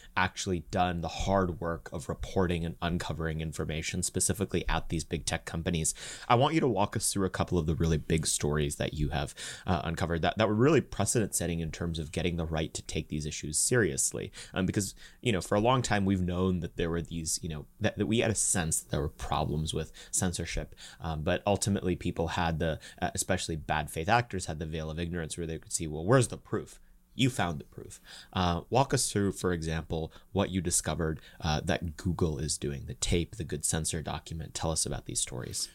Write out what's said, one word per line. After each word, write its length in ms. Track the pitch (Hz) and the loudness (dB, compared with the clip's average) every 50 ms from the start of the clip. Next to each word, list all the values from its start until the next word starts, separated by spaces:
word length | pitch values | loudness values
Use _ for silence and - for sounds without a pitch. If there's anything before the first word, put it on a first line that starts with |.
| - - - | -20 -4 0
actually 480 | 95 92 95 - - - 98 92 85 - - | 2 2 2 0 -4 -2 -2 -2 -2 -4 -2
done 300 | - 92 90 90 87 85 | 0 2 2 2 2 -2
the 60 | 82 80 | -4 -4
hard 520 | - - - 95 98 98 95 90 80 - | -4 -2 0 2 4 4 4 2 0 -2
work 280 | 85 82 85 82 - - | -4 -4 -4 -4 -6 -8
of 160 | - 82 - - | -8 -6 -6 -6
reporting 560 | - - - - - 98 92 85 87 82 85 | -6 -6 -6 -2 2 2 4 4 2 0 -2
and 100 | 85 85 - | -4 -4 -2
uncovering 580 | 87 85 87 85 - - 82 78 82 80 78 78 | -2 0 0 0 -2 -4 -4 -2 -2 -2 -2 -2
information, 640 | 80 80 73 - 82 78 78 80 80 - - 90 | -4 -4 -4 -4 -4 -4 -4 -4 -4 -2 -2 -2
specifically 600 | 87 - - 90 - - 85 - 98 - - 82 - - | -2 -2 0 0 0 0 0 0 0 0 0 0 0 2
at 200 | 80 80 - - | 0 0 0 -2
these 160 | - - - | -2 -4 -2
big 200 | - - 156 - | -2 -4 -4 -2
tech 200 | - 165 - - | -2 -4 -4 -4
companies. 500 | - - 85 80 92 - - 80 - - - - - - - - - | -6 -6 -2 0 0 0 0 0 -2 -2 -4 -10 -12 -12 -6 2 4
I 60 | 123 | 6
want 200 | 120 135 147 160 | 6 6 4 4
you 60 | 160 | 4
to 60 | 151 | 4
walk 300 | 135 107 92 101 - - | 4 4 2 2 2 0
us 160 | 98 - - | -2 -2 0
through 140 | - 101 95 | 0 2 0
a 40 | 87 | 2
couple 280 | - - 87 - 90 87 | 2 0 0 2 2 2
of 80 | 78 | 2
the 100 | 80 80 | 2 2
really 200 | 82 82 80 80 | 4 4 4 4
big 300 | 73 - - 87 82 76 | 2 2 2 2 2 2
stories 480 | - - - - 73 73 76 76 71 - | 0 0 0 0 2 2 2 0 0 0
that 180 | - - - | -2 -2 -2
you 180 | - 76 76 71 | 0 0 0 0
have, 260 | 76 71 71 - - - - - - - - - | 0 -2 -2 -4 -6 -10 -12 -12 -12 -6 -2 0
uh, 140 | 92 80 - | 0 0 0
uncovered 380 | 85 82 - 95 80 85 82 | -2 -2 -2 0 0 0 2
that, 140 | 80 87 - | 2 2 4
that 120 | 101 110 101 | 4 2 4
were 60 | 107 | 6
really 260 | 107 123 151 165 127 | 6 6 6 6 6
precedent 560 | - - - - 101 - - 127 101 - - | 4 2 -2 -2 0 2 2 2 2 0 0
setting 240 | - 87 85 85 82 | -2 0 0 0 -2
in 100 | 82 78 | -2 -4
terms 300 | - - 90 85 80 80 | -4 -4 -4 -2 -2 -4
of 100 | 76 76 | -4 -4
getting 240 | - 85 80 90 85 | -2 -2 0 0 0
the 80 | 85 82 | 0 -2
right 280 | 80 80 78 80 - - | 0 0 -2 -2 -2 -4
to 80 | - | -10
take 240 | - - - 82 78 | -10 -6 -6 -6 -4
these 180 | - 73 78 73 | -4 -4 -4 -4
issues 320 | 76 - - - 73 78 - | -6 -6 -8 -6 -4 0 0
seriously. 760 | - - 127 123 104 78 67 69 - - - - - 101 - - - - | 2 4 4 4 4 4 2 0 -2 -2 -2 -4 -6 -8 -10 -14 -16 -4
Um, 140 | - - 92 | -2 0 0
because, 300 | 98 - - 98 98 - - - - - - | 2 2 0 0 -2 -4 -12 -18 -20 -16 -4
you 80 | - 120 | -2 0
know, 100 | 101 87 | 0 0
for 140 | - - 104 | 0 2 2
a 60 | 104 | 4
long 200 | 107 120 131 127 | 4 4 4 4
time, 240 | 120 - 107 104 98 | 4 2 2 2 4
we've 160 | 95 98 92 | 4 4 2
known 380 | 90 87 87 90 92 95 92 87 | 2 0 2 2 2 2 2 2
that 180 | 80 - - | -2 -4 -2
there 140 | - 90 82 | -2 0 0
were 120 | 82 85 | 0 -2
these, 360 | 80 - 82 82 80 - - - | -2 -4 -6 -6 -4 -4 -4 -4
you 80 | - 85 | -4 -6
know, 180 | 78 73 - - _ - | -6 -8 -10 -12 _ -2
that, 200 | 107 - - - | -2 0 0 0
that 80 | 104 | 2
we 120 | - 110 120 | 2 2 4
had 140 | 127 113 | 2 2
a 20 | 101 | 2
sense 460 | - - - - 95 82 80 78 - | 2 2 2 2 2 2 2 0 -2
that 100 | - - | -2 -2
there 100 | - 76 | -2 0
were 100 | 71 78 | 0 -2
problems 600 | - - - - 71 76 78 - 73 78 78 78 | -4 -6 -4 -2 0 0 2 2 0 0 0 0
with 200 | 78 80 78 - - - - - | -2 -4 -4 -6 -10 -16 -10 -4
censorship. 640 | - - 98 90 82 - 85 - - 76 73 - - - - - - - | 0 0 2 2 0 -2 -4 -4 -4 -4 -4 -6 -10 -16 -18 -18 -14 -8
Um, 220 | - 82 80 78 | -6 -4 -4 0
but 220 | 73 87 87 90 - | 2 2 0 2 2
ultimately, 480 | 101 101 - - 98 98 92 - 90 87 | 2 2 4 4 2 2 2 2 0 0
people 320 | - - 90 - - 82 82 | 0 -2 -2 -2 -2 -2 0
had 300 | - 90 85 85 82 76 | 0 0 0 2 2 2
the, 220 | 85 82 76 - - - - - | 0 0 0 -2 -6 -14 -6 -4
uh, 100 | 87 - - | -4 -2 -2
especially 400 | - - - 92 90 - - 82 | -2 -2 0 0 0 0 -4 -4
bad 360 | 76 - - 76 76 78 - | -4 -2 -2 -2 -2 -2 -2
faith 180 | - 82 82 92 | -4 -4 2 4
actors 380 | 113 123 123 - - 90 - | 4 4 2 0 -4 -6 -6
had 100 | - 82 | -6 -6
the 80 | 76 82 | -6 -6
veil 260 | 78 80 80 76 80 | -4 -4 -6 -6 -4
of 80 | 78 80 | -4 -4
ignorance 380 | 87 85 87 85 80 76 - | -4 -4 -4 -4 -4 -6 -6
where 100 | 87 85 | -6 -6
they 120 | 80 82 78 | -6 -6 -8
could 120 | - - | -6 -6
see, 160 | - - 85 | -6 -4 -4
"Well, 160 | 76 76 76 | -4 -4 -2
where's 260 | 82 95 127 131 120 - | 2 4 6 6 6 2
the 100 | - - | -2 -8
proof?" 420 | - - - 95 71 - - - - - - - _ _ - | -8 -6 -6 -6 -6 -8 -14 -20 -20 -20 -20 -20 _ _ -2
You 140 | - 127 127 | 0 2 2
found 320 | - - 95 85 80 69 | 2 0 0 0 -2 -4
the 40 | - | -8
proof. 360 | - - - - - - - - - - - - - | -12 -14 -16 -14 -14 -16 -18 -20 -20 -20 -20 -16 -4
Uh, 300 | - 92 90 87 85 85 - - | 0 2 2 2 2 0 -2 2
walk 240 | 110 123 139 - - | 2 2 4 4 2
us 180 | 127 - - | 0 0 0
through, 200 | - 104 101 98 | 2 2 2 2
for 200 | - - - 92 | 0 0 0 0
example, 580 | 87 82 80 80 80 80 78 - 85 80 80 - - - - - | 0 0 0 -2 -2 -2 -2 -2 -4 -4 -4 -6 -8 -16 -14 -2
what 160 | - 95 98 - | 0 0 0 2
you 140 | 87 95 | 0 0
discovered, 580 | 80 87 82 - - 80 78 78 82 80 78 - - - - - | 0 0 0 0 0 0 0 0 0 0 -2 -4 -8 -14 -10 -2
uh, 180 | - 80 78 69 - | 0 2 2 2 2
that 340 | 82 80 - - 85 76 - | 0 0 0 -2 -6 -6 -2
Google 400 | - 92 80 - 90 80 73 65 | -2 -2 2 2 2 2 2 0
is 180 | 78 73 - | -2 -2 -2
doing, 280 | - - 71 71 67 - | -2 -2 -4 -4 -4 -6
the 80 | 80 - | -8 -6
tape, 420 | - - - 92 87 82 - - | -4 0 2 2 2 2 0 -4
the 80 | - 82 | -8 -6
Good 220 | - - 73 - | -6 -4 -4 -2
Censor 340 | - - 82 80 - - 82 | 0 0 0 0 -2 -2 -4
document. 540 | 73 76 73 - - - 85 80 71 - - | -4 -4 -6 -6 -6 -8 -8 -8 -8 -8 -6
Tell 160 | - 87 82 | -2 0 0
us 160 | 80 - - | 0 0 0
about 180 | 71 69 - - | -2 -2 -4 -6
these 160 | - - - | -6 -4 -4
stories. 480 | - - 65 62 - - - - - - | -4 -4 -4 -6 -8 -6 -6 -6 -6 -6